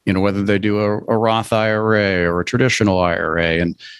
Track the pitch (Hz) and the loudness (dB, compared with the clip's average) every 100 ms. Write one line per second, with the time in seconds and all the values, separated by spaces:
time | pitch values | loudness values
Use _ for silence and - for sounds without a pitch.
0 | - 95 101 98 101 101 104 104 104 104 | -2 0 0 0 0 0 0 -2 -2 -2
1 | - 110 113 113 110 110 110 107 110 107 | -2 0 2 0 0 0 0 0 0 2
2 | 101 92 87 87 87 123 127 - 101 92 | 2 0 0 0 -2 0 0 2 2 2
3 | 87 87 80 82 85 82 87 - - | 2 0 -2 0 0 0 -2 -4 -14